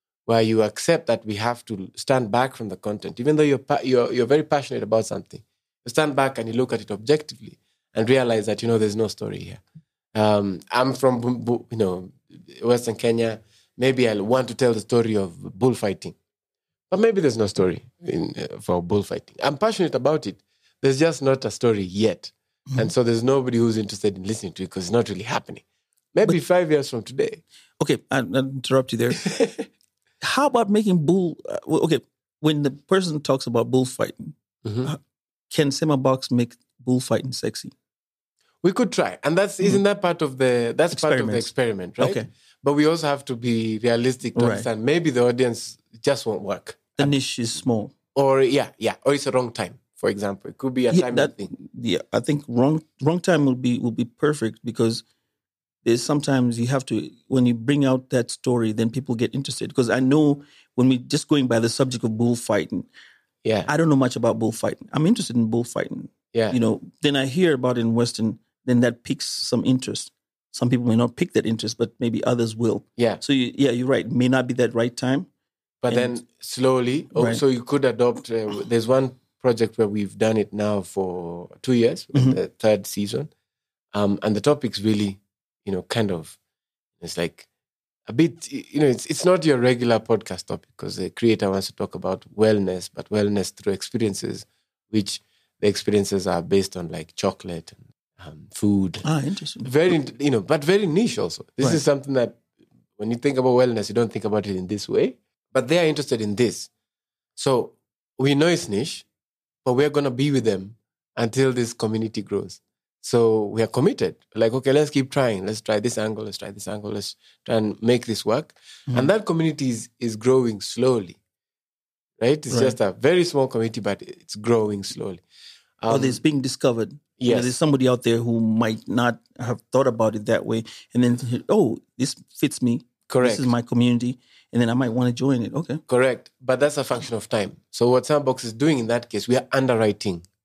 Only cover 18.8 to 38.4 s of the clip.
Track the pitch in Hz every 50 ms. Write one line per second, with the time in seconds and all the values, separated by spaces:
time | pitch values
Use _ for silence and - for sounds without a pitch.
18.8 | 87 87 98 104 95 - - - - _ - - - 139 147 135 214 226 214 -
19.8 | 180 151 - 127 123 139 156 151 - 101 - - _ _ _ _ _ _ _ _
20.8 | - 135 135 131 160 165 160 - 139 135 135 - - 110 - - - 120 110 101
21.8 | 95 90 90 101 110 107 87 - - - - _ _ _ _ _ _ 139 135 127
22.8 | 113 165 - 131 123 117 117 113 117 131 135 139 127 127 120 117 120 117 110 113
23.8 | 107 95 104 95 - 104 95 95 90 101 110 - - 90 - - 95 87 - 98
24.8 | 90 87 107 120 110 104 101 92 107 117 139 - - - - - - _ _ _
25.8 | _ _ _ _ _ _ - 170 - - 165 165 139 - 180 180 180 156 151 143
26.8 | 135 - - 117 104 - 127 135 - - - - _ _ _ _ _ _ _ -
27.8 | 151 147 143 - - - 131 135 117 92 95 135 131 135 135 135 123 - 131 135
28.8 | 127 - 120 117 117 120 - - - 185 - - 185 165 - - - - _ _
29.8 | _ _ _ _ _ _ _ _ - - - 262 285 285 254 233 233 196 208 208
30.8 | 214 208 180 175 147 139 175 196 180 165 - - - - - - - - 156 -
31.8 | - 160 160 - - _ _ _ _ _ _ _ - 156 156 147 143 139 135 -
32.8 | _ - 190 190 185 175 151 151 147 - 135 131 - 123 117 117 117 120 123 131
33.8 | 131 127 - - - - - - - - - _ _ _ _ _ - 110 104 117
34.8 | 127 143 151 - _ _ _ _ _ _ _ _ _ - - - 151 139 135 -
35.8 | 165 156 147 131 131 135 131 131 - - 123 123 120 120 - _ _ _ _ _
36.8 | - 127 127 127 127 - 117 - - 135 123 - - 110 - - - - - _
37.8 | _ _ _ _ _ _ _ _ _ _ _ _